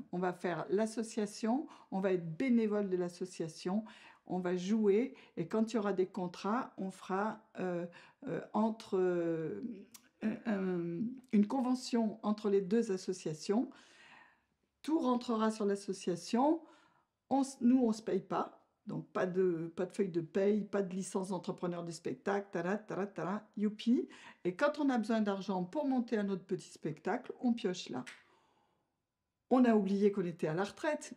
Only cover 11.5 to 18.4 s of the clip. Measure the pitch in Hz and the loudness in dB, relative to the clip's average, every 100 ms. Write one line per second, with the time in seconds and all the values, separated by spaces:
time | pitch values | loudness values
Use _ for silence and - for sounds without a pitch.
11.5 | 269 247 254 - 233 220 185 202 214 208 | 2 0 0 0 0 0 -2 -2 -2 2
12.5 | 196 185 226 226 185 - 180 175 151 - | 2 4 2 2 -2 -4 -6 -6 -6 0
13.5 | 202 277 - - - - - - _ _ | 0 0 -6 -20 -20 -20 -20 -20 _ _
14.5 | _ _ _ - 320 254 240 240 226 220 | _ _ _ 0 2 4 2 2 2 2
15.5 | 220 202 202 - 185 - 175 - 233 285 | 2 0 0 -2 -4 -2 -4 0 2 4
16.5 | 330 - - _ _ _ _ _ 269 269 | 2 -2 -20 _ _ _ _ _ 0 0
17.5 | - 240 262 240 220 - 190 - 175 | 2 4 6 6 2 0 -2 0 -2